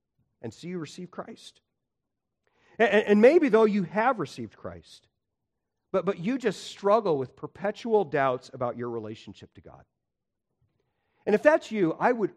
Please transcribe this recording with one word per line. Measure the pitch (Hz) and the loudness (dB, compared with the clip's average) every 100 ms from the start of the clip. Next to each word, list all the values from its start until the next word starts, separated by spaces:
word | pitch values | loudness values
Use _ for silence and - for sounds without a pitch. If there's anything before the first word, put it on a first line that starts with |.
| _ _ _ _ | _ _ _ _
and | 120 | -14
see | - 165 | -14 -12
you | 180 | -10
receive | 151 - 180 | -12 -14 -16
Christ. | - - 233 - - _ _ _ _ _ _ _ _ _ _ _ - | -16 -16 -20 -20 -20 _ _ _ _ _ _ _ _ _ _ _ 0
A-, | |
a-, | 226 208 208 | 2 2 4
and | 208 | 6
maybe, | 233 339 285 | 8 6 4
though, | 214 | 4
you | 220 208 | 4 2
have | 165 180 233 233 | -2 -2 0 -2
received | 147 - 113 - | -6 -10 -16 -14
Christ, | 95 85 - - _ _ _ _ _ _ _ _ _ | -16 -16 -20 -20 _ _ _ _ _ _ _ _ _
but, | 190 | -4
but | 175 175 | -2 -4
you | 170 269 | -4 -2
just | 233 - | -4 -6
struggle | - - 202 214 202 147 | -10 -4 0 2 2 -2
with | 127 - | -4 -10
perpetual | 143 - 196 208 240 214 | -18 -8 -8 -6 0 0
doubts | 165 147 135 127 - | 2 0 0 -2 -8
about | 127 123 117 | -8 -6 -6
your | 120 | -8
relationship | 117 107 110 - 98 92 | -8 -10 -14 -18 -20 -20
to | - | -20
God. | 85 67 _ _ _ _ _ _ _ _ _ _ _ _ _ _ | -20 -20 _ _ _ _ _ _ _ _ _ _ _ _ _ _
And | - | -2
if | 208 | 2
that's | 302 320 - | 4 2 0
you, | 214 165 - | 0 0 2
I | 190 | 0
would | 247 190 | 0 -4